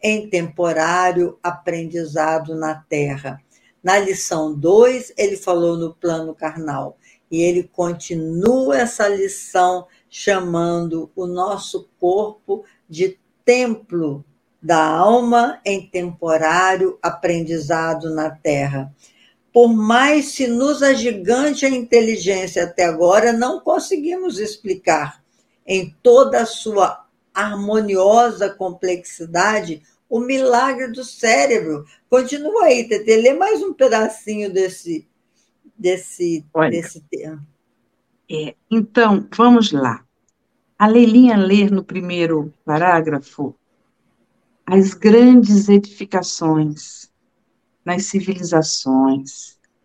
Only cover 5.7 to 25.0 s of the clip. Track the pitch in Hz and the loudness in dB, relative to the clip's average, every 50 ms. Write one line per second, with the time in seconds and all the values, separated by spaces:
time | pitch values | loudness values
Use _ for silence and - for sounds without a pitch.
5.7 | 170 165 165 160 160 _ - 170 160 160 160 160 156 - 165 156 156 165 160 151 | -2 -2 -6 -8 -10 _ -6 -4 -4 -4 -6 -10 -12 -10 -10 -10 -10 -8 -10 -8
6.7 | 139 135 135 143 - _ _ _ _ _ _ - 165 165 170 180 175 180 175 - | -8 -8 -8 -12 -14 _ _ _ _ _ _ -8 -4 -2 0 0 0 -2 -4 -6
7.7 | - - 175 170 175 170 - - 175 165 160 160 165 170 190 226 254 262 262 269 | -6 -4 -4 -4 -4 -8 -10 -10 -8 -8 -6 -6 -4 0 2 2 2 2 2 0
8.7 | 277 269 240 233 - - 214 202 202 196 196 190 - - - - - 185 180 180 | 0 0 -2 -2 -2 -2 -2 -2 0 -2 -4 -4 -6 -10 -14 -4 0 2 2 2
9.7 | 180 180 180 _ _ _ _ _ - - - 208 196 185 180 175 170 170 170 170 | 0 -2 -6 _ _ _ _ _ -16 -6 -2 -2 -2 -2 -2 -4 -2 -2 -2 -2
10.7 | 170 170 170 165 165 165 160 - - 190 180 180 175 180 185 202 202 185 - - | -2 -4 -4 -4 -6 -8 -10 -10 -10 -10 -8 -8 -6 -4 -4 -4 -6 -8 -10 -10
11.7 | - 180 - _ _ - - 175 185 202 214 214 208 _ _ - 196 220 208 _ | -12 -12 -12 _ _ -4 -2 0 0 0 -2 -4 -8 _ _ -8 -8 -8 -8 _
12.7 | _ _ _ - 160 156 185 190 185 _ _ _ _ _ - - 240 247 254 240 | _ _ _ -14 -6 -4 -4 -4 -4 _ _ _ _ _ 2 2 2 2 2 -2
13.7 | 220 220 - - 175 170 160 147 143 143 143 _ _ _ _ _ _ _ - 156 | -4 -6 -8 -8 -6 -4 -4 -4 -6 -8 -14 _ _ _ _ _ _ _ -2 0
14.7 | 170 160 156 156 156 165 185 208 233 247 240 233 233 233 233 269 - - - 202 | 2 2 2 2 2 2 2 4 4 2 2 2 2 2 2 0 -4 -6 -6 -6
15.7 | 196 190 185 _ - 180 175 175 170 - 170 165 160 160 160 156 165 180 185 185 | -6 -6 -8 _ -8 -8 -8 -8 -10 -8 -4 -2 0 0 2 2 2 2 2 2
16.7 | 190 180 190 185 - - - 170 165 - - 175 170 170 165 160 170 160 151 143 | 0 0 0 -2 -4 -4 -6 -6 -6 -4 -4 -2 -2 -2 -4 -6 -6 -6 -4 -4
17.7 | 170 160 160 165 160 160 160 160 156 156 156 156 156 - - 160 147 139 139 139 | -4 -2 -2 -4 -4 -6 -6 -8 -6 -6 -6 -6 -8 -6 -4 -2 -2 -2 -2 -4
18.7 | 139 135 135 143 - _ _ _ _ _ _ _ _ _ _ _ - 240 240 233 | -6 -8 -10 -10 -16 _ _ _ _ _ _ _ _ _ _ _ 4 6 6 6
19.7 | 226 214 214 214 233 247 269 294 302 302 269 - - - 262 233 233 240 269 285 | 4 2 2 2 2 2 4 4 2 2 0 -2 -6 -6 -4 -2 -2 0 0 0
20.7 | 294 - 277 277 262 226 226 247 220 196 175 190 240 254 285 302 285 - 277 269 | 0 0 2 2 2 2 0 -4 -4 -4 -2 -2 0 0 0 -2 -2 -2 -2 -2
21.7 | 262 247 233 240 233 233 226 220 220 190 165 190 196 190 190 180 - 190 175 170 | -2 -2 -2 2 2 4 4 2 -2 -4 -2 -4 -4 -4 -4 -6 -4 -4 -4 -4
22.7 | - - 180 170 160 156 180 175 196 214 220 240 233 226 240 254 349 339 - 302 | 0 0 0 0 2 2 2 4 4 4 4 2 0 0 -2 -4 -4 -6 -2 -2
23.7 | - - - - 392 311 285 330 349 370 370 359 233 185 - - - - - 196 | -2 -2 -2 -4 -6 -4 -4 -4 -6 -6 -6 -8 -6 -6 -8 -8 -10 -12 -8 -8
24.7 | 185 190 - 175 160 151 | -8 -6 -2 -2 -2 -2